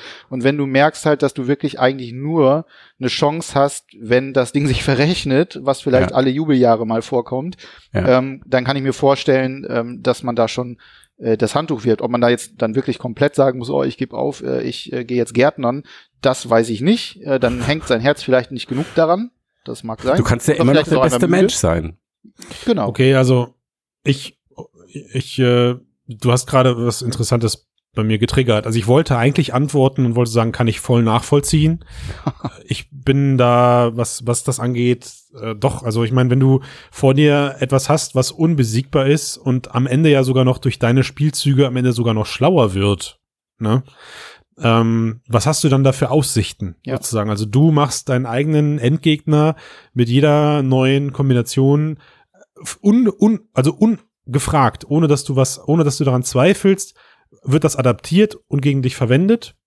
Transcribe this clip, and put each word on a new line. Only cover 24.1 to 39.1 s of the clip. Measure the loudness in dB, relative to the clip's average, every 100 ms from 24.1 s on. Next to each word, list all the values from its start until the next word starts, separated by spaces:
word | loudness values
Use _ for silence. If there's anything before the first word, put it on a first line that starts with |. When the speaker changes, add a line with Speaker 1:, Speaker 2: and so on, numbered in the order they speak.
| -4 -6 _ _ -20 -20 _ _ -20 -10
Speaker 3:
ich, | -8 -6 -2
äh, | 2 2 2 -2 _ _ -20
du | -4 0
hast | 0 0
gerade | 2 2 2 -2
was | -4
Interessantes | -4 -4 -2 0 -2 -4 _ _ _ -4
bei |
mir | -2 0
getriggert. | 0 0 2 0 0
Also | -2
ich | 2
wollte | 2 2 0
eigentlich | 0 0 0 -2
antworten | 0 2 0 2 0
und | 0
wollte | 0
sagen, | 0 0
kann | 0 -2
ich | -2
voll | 0 2
nachvollziehen. | 2 0 2 0 2 0 2 -2 -8
Speaker 1:
<laughs> | -14 -12 -8 -8 -8 -10 -10 -10
Speaker 3:
Ich | -10 -12
bin | -6 0 2 2 2
da, | 4 4 4 4 2 -2
was, | -6 -6 -4
was | -4
das | -4 -4
angeht, | -4 -2 0 -2 -6 -20 _ -14
äh, | -10 -4
doch, | -4 -4
also | -4 -2
ich | 0
meine, | 2 2
wenn | 2
du | 4 2 -2 -20 -20
vor | -2 2 4
dir | 4 2 0 -4
etwas | -2 0 0
hast, | -2 -2
was | -2 -2
unbesiegbar | 0 0 2 0 -2 -2 0
ist | 2